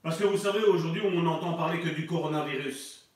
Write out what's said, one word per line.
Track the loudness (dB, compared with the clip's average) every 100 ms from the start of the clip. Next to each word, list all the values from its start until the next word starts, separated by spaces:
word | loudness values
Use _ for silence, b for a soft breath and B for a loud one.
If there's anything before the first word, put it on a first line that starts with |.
Parce | -4 0
que | 2
vous | 2
savez, | 2 4
aujourd'hui, | 4 4 2 0 0
on | 2
n'entend | 2 0 -2
parler | -2 -2 -2
que | -4
du | -4 -2
coronavirus. | -2 -2 -2 -2 -4 -6 -8 -14 -18 _